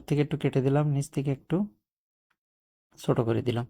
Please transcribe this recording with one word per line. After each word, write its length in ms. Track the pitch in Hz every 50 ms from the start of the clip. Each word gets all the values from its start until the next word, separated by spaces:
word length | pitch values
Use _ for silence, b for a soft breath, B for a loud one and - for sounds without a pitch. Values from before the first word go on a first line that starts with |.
| - -
থেকে 140 | 151 143 147
একটু 100 | 147 - 147
কেটে 180 | - 139 - 139 127
দিলাম, 200 | 135 139 147 151 151 143
নিচ 120 | 139 143 - -
থেকে 140 | 147 135 143 135 -
একটু 200 | - - 156 180 208 208 - _ _ _ _ _ _ _ _ _ _ _ _ _ _ _ _ _ _ _ _ _ _ _ _ - -
ছোট 140 | - 139 - 117 113
করে 140 | 117 110 101 120
দিলাম 180 | 110 117 123 -